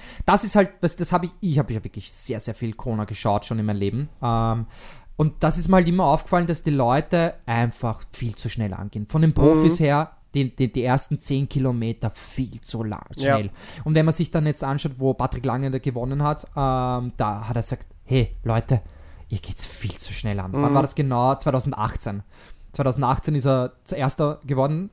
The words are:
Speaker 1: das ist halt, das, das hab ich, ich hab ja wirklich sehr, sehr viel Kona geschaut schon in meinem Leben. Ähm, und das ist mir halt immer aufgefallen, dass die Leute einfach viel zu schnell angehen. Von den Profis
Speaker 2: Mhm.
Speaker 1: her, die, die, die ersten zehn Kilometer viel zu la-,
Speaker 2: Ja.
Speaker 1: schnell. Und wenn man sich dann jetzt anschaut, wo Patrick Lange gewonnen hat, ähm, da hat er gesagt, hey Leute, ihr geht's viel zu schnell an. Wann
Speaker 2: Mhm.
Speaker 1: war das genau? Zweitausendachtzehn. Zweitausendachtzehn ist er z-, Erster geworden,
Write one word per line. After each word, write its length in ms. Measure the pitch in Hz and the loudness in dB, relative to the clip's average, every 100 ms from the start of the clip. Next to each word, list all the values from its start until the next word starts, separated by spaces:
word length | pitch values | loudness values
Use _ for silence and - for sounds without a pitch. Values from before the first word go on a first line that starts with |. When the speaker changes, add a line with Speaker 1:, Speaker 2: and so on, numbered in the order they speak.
| - - - | -14 -6 2
Speaker 1:
das 180 | 196 | 2
ist 100 | 214 | 4
halt, 180 | 208 190 - | 4 4 2
das, 140 | 165 - | -2 -2
das 140 | 175 | 0
hab 140 | 180 | 0
ich, 60 | 170 - | -2 -4
ich 180 | 185 147 | 0 2
hab 120 | 123 | 2
ja 120 | 110 | -2
wirklich 300 | - 107 - | -6 -12 -14
sehr, 280 | - - 110 | -12 -8 -6
sehr 140 | 120 | -6
viel 200 | 107 117 | -6 -6
Kona 300 | 107 127 110 | -6 -4 -4
geschaut 420 | 104 104 110 104 - | -4 -2 0 0 0
schon 120 | 113 | -2
in 60 | |
meinem 140 | 107 104 | -2 0
Leben. 300 | 98 113 151 - | -2 -2 -6 -6
Ähm, 440 | 120 117 113 113 113 - - - - - | -2 0 2 0 -4 -10 -18 -20 -10 0
und 260 | 151 - | 0 2
das 140 | 156 160 | 0 2
ist 120 | 165 | 4
mir 80 | 190 | 6
halt 120 | 170 | 6
immer 160 | 180 | 4
aufgefallen, 420 | 156 151 - 180 170 | 4 2 2 0 2
dass 160 | 160 | -2
die 80 | 165 | 0
Leute 640 | 143 120 139 - 170 170 - - | 2 4 4 2 2 2 -2 -2
einfach 560 | 117 120 - 117 107 - | 0 0 0 -4 -4 -10
viel 220 | - 120 | -8 -8
zu 160 | 104 113 | -6 -6
schnell 240 | 117 104 | -4 -4
angehen. 320 | 92 101 107 104 | -4 -8 -8 -2
Von 140 | 156 | 4
den 100 | 160 | 4
Profis 480 | - 147 156 160 170 | 6 8 8 6 6
Speaker 2:
Mhm. 40 | |
Speaker 1:
her, 260 | 151 143 160 - - | 4 4 0 -6 -6
die, 200 | 143 131 | -2 -2
die, 180 | - 127 | 0 0
die 100 | 131 | 2
ersten 380 | 123 131 - 147 | 2 2 0 -6
zehn 280 | - 135 139 | -2 -2 0
Kilometer 640 | 135 131 120 113 113 113 | 0 0 0 -2 -2 -4
viel 480 | - - - 131 117 | -6 -12 -6 -6 -8
zu 220 | - 113 | -10 -6
la-, 220 | 113 - - 127 | -6 -6 -10 -4
Speaker 2:
Ja. 200 | 135 113 | 0 2
Speaker 1:
schnell. 140 | 101 - - - | 0 -8 -18 -8
Und 100 | 156 | 0
wenn 100 | 156 | 4
man 80 | 160 | 4
sich 200 | 156 160 | 2 0
dann 140 | 170 151 | 0 0
jetzt 180 | 143 | -2
anschaut, 300 | 139 143 156 127 | -2 -4 -4 -2
wo 160 | 131 | 0
Patrick 300 | 127 131 127 | 0 -2 -2
Lange 260 | 127 123 135 131 | -2 -2 -2 -4
gewonnen 460 | 139 120 127 139 | -4 -4 -4 0
hat, 200 | 147 151 - 147 | 0 -2 -6 -2
ähm, 560 | 135 131 127 123 123 - | 0 0 0 -2 -4 -2
da 280 | 107 104 110 | -2 -2 -4
hat 60 | 117 | -4
er 60 | |
gesagt, 240 | - 120 - - | -4 -6 -10 -14
hey 320 | - 131 110 - | -2 0 0 -2
Leute, 380 | 120 113 - 120 - - - - - | 0 0 2 0 0 -18 -20 -18 -8
ihr 100 | - | -8
geht's 260 | - - | -8 -10
viel 320 | - - 98 - | -10 -8 -10 -8
zu 160 | - | -10
schnell 280 | - 110 101 | -6 -4 -4
an. 120 | 92 | -4
Wann 200 | 131 143 | 0 2
Speaker 2:
Mhm. 20 | |
Speaker 1:
war 80 | 139 | 2
das 140 | 135 - | 2 0
genau? 400 | 139 123 127 135 | 0 2 2 2
Zweitausendachtzehn. 880 | 151 131 131 127 107 - 113 101 - - - - - | 0 0 0 -2 -4 -4 -6 -8 -10 -18 -20 -20 -12
Zweitausendachtzehn 640 | - 131 127 127 131 - 151 | -2 0 2 0 0 0 0
ist 100 | 135 | 2
er 280 | 131 127 - | 2 0 -6
z-, 120 | - - | -10 -2
Erster 440 | 135 - 147 151 | -2 0 -2 -2
geworden, 460 | 135 131 143 156 196 | -4 0 0 0 -6